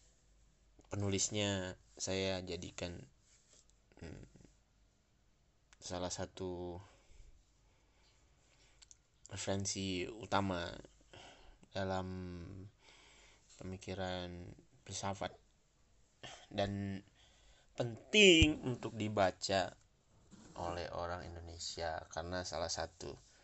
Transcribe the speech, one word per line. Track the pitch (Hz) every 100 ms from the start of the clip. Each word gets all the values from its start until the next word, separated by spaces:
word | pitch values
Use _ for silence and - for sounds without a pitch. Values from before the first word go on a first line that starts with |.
| - - - - - - - - -
penulisnya | 101 101 98 - 107 101 98 92 90 - -
saya | - 95 95 92
jadikan, | 90 87 82 - 87 87 - - - - - - - - _ -
hmm, | 82 - - - - - _ _ - _ _ _ _ _ _ _ _ -
salah | - 90 90
satu | - 90 - 92 90 87 87 101 - - - - - - _ - - - - - - - - - - - - - - _ _ -
referensi | 101 - 98 98 98 95 90 92
utama | 110 98 98 98 90 85 - - - - - - - - - -
dalam | 98 95 95 92 92 90 87 85 95 98 - - - - - - - - -
pemikiran | 92 95 - 92 92 90 90 90 87 - - - -
filsafat | 95 98 98 90 - - _ _ _ - - - _ - - -
dan | 101 101 98 101 98 - - - - - - - -
penting | 120 110 - 214 196 165 156 139
untuk | 135 117 120 110
dibaca | 107 107 92 - - 95 90 - - _ _ - - - - -
oleh | 85 87 82 85
orang | 87 87 85
Indonesia | 85 85 85 - - 82 80 -
karena | 78 85 90 90
salah | 82 85
satu | - 80 - 78 - - -